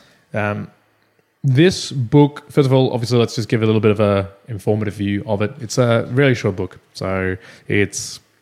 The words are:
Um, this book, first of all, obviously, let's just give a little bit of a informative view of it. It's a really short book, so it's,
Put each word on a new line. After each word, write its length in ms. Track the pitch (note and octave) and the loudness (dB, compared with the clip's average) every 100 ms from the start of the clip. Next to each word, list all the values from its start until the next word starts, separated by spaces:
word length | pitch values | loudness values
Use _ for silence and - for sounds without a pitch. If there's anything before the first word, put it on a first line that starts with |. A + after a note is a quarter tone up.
| _ _ _ | _ _ _
Um, 360 | - G#2 G#2 G2+ _ _ _ _ _ _ _ | -4 -4 -4 -10 _ _ _ _ _ _ _
this 480 | C#3 B2+ F3 F#3 - | 0 4 4 2 -6
book, 520 | C3+ A2+ D3 C#3+ - - | -6 2 4 4 2 -4
first 160 | - C3+ | 0 2
of 60 | |
all, 200 | C3 C3 | 2 2
obviously, 240 | A#2+ A2+ B2 | -2 0 0
let's 160 | A2+ | 0
just 160 | - G#2+ | -2 -2
give 140 | A#2+ | 0
a 20 | A2 | 2
little 160 | A2 | 2
bit 80 | G#2+ | 2
of 100 | G#2 | 2
a 300 | G#2 G2 F#2+ - - | 2 2 -2 -10 -14
informative 460 | G#2+ - G#2 G#2 | -6 -2 -2 -4
view 300 | F#2 G2+ G2+ G2+ | -4 -4 -4 -4
of 160 | G2+ | -4
it. 100 | G#2 - | -4 -6
It's 200 | A2 - | -6 0
a 280 | A#2+ A#2 - | 2 2 0
really 240 | B2 C#3+ B2 | 2 2 2
short 200 | A2 F#2 | -2 -4
book, 220 | F#2 - _ | -6 -10 _
so 420 | - F#2+ F#2+ F#2 F#2 - - - | -10 -6 -2 -2 -4 -10 -18 -4
it's, 520 | G#2 G2 - - - _ _ | 0 0 -4 -12 -14 _ _